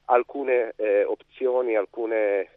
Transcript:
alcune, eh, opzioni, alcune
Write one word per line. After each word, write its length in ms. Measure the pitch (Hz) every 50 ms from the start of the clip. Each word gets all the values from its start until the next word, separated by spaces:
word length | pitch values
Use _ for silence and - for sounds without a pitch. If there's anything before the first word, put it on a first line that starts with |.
| _
alcune, 680 | - 123 123 120 - - 139 139 131 127 123 113 113 -
eh, 280 | - 107 107 98 104 98
opzioni, 720 | - 107 - - _ _ - 131 127 123 127 127 120 110
alcune 760 | 107 95 - - 120 117 113 113 110 107 101 101 98 92 - _